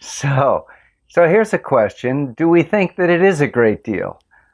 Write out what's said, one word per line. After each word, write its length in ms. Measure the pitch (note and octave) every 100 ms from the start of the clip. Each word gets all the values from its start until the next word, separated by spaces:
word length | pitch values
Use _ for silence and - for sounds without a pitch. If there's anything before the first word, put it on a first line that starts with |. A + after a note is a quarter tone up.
so, 680 | - - C#3+ C3+ C3+ F2 - - _ _ _
so 200 | F3 E3+
here's 260 | G#3 G#3+
a 40 | F3
question. 760 | - B2+ G#2 - B2 C#3 C#3
Do 160 | A2+ E3
we 120 | E3+
think 360 | - G#3+ F3+ -
that 120 | F3
it 120 | E3+
is 180 | G3 D#3
a 80 | C3+
great 360 | A#2+ A2+ G2+
deal? 380 | A2+ F#2 F2+ - _ _ _